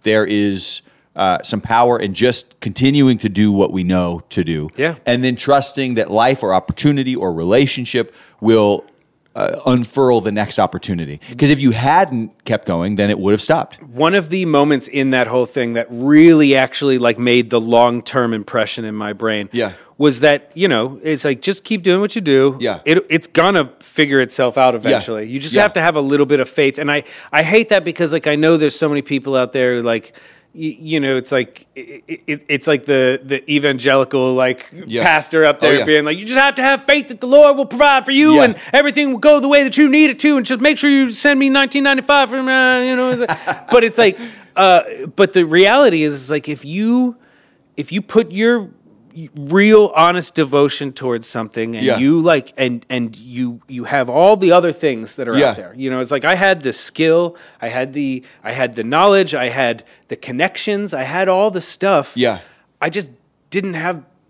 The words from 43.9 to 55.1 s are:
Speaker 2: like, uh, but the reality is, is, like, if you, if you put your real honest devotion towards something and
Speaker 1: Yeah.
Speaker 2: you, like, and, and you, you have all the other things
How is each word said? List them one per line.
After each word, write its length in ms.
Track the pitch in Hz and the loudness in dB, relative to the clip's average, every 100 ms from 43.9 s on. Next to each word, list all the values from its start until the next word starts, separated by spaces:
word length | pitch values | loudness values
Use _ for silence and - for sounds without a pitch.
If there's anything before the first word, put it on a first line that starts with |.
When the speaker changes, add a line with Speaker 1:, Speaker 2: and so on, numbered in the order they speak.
| 233 | 2
Speaker 2:
like, 200 | 220 196 233 - - - | 2 0 -16 -20 -8 2
uh, 240 | 190 180 - - 135 | 4 4 2 -12 -10
but 180 | - 190 | 0 2
the 100 | 190 165 | 2 2
reality 560 | 165 196 254 269 165 | 4 4 6 4 2
is, 100 | 151 | -2
is, 160 | 143 127 | -4 -6
like, 180 | 147 151 | -6 -6
if 140 | 143 139 | -12 -10
you, 500 | 175 220 247 247 240 _ _ _ _ _ - | -6 -2 0 -2 -6 _ _ _ _ _ -14
if 140 | 147 | -8
you 80 | 185 | -8
put 280 | - 214 175 | 0 0 0
your 360 | 185 226 240 190 _ _ _ _ 160 156 | -2 0 0 -4 _ _ _ _ -20 -18
real 560 | 151 143 180 208 214 208 156 | -14 -2 2 6 6 6 4
honest 380 | 170 180 - | 2 2 -4
devotion 580 | - 143 143 143 - 139 | -4 0 2 0 -2 -10
towards 340 | 131 131 117 113 | -8 -6 -6 -6
something 480 | 123 110 117 113 | -10 -8 -8 -8
and 80 | 117 | -4
Speaker 1:
Yeah. 120 | 131 117 | -2 0
Speaker 2:
you, 240 | 135 165 | 2 2
like, 320 | 165 156 - - | 2 0 -2 -6
and, 260 | 127 120 _ | -4 -4 _
and 260 | 127 120 104 | -6 -6 -10
you, 460 | 123 123 123 120 _ | -14 -8 -8 -8 _
you 180 | 127 | -14
have 260 | 117 139 123 | -4 -4 -2
all 260 | 131 185 208 | 4 4 4
the 160 | 185 | 4
other 200 | 175 175 | 4 2
things 440 | - 151 117 110 | -2 -4 -4 -10